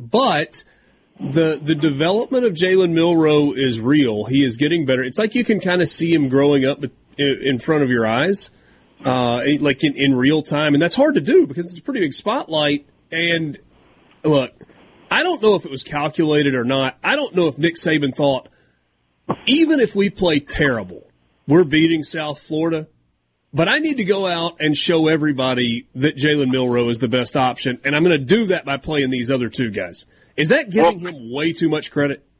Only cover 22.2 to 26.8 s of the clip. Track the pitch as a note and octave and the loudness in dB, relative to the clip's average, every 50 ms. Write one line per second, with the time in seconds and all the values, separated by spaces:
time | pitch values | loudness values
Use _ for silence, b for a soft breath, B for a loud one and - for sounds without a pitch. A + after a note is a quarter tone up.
22.2 | D#3 D3+ C#3 - - - D#3 D#3 D#3+ E3 E3 D#3+ D#3 - _ _ _ _ _ _ | -6 -6 -8 -10 -10 -6 -4 -2 -2 -2 -2 -4 -6 -10 _ _ _ _ _ _
23.2 | _ _ _ _ _ _ - C3+ E3 G3 B3 D#4 D#4 D#4+ C#4+ C4 G3+ F3 G3 G3 | _ _ _ _ _ _ -2 0 0 2 0 0 0 -2 -2 -2 0 0 0 0
24.2 | G3 F3+ F3 E3+ E3+ E3+ - - D#3 D#3 D3 - - - E3+ D#3+ D#3+ D#3 D#3+ D3+ | 0 -2 -2 -2 -4 -4 -4 -2 -2 -2 0 0 0 0 2 2 4 2 2 2
25.2 | D3+ D3+ C#3+ B2+ B2+ C3 B2+ B2 B2 A#2+ A#2 A#2+ - _ - B2+ C3+ D#3 D3 C#3 | 0 0 -2 0 -2 0 0 0 0 -2 -2 -4 -8 _ -4 -2 -2 -2 0 0
26.2 | C#3 D3+ D3+ D3 C#3 B2+ B2+ C3 B2+ B2 A#2+ B2 | 0 0 2 2 2 0 0 0 0 0 0 0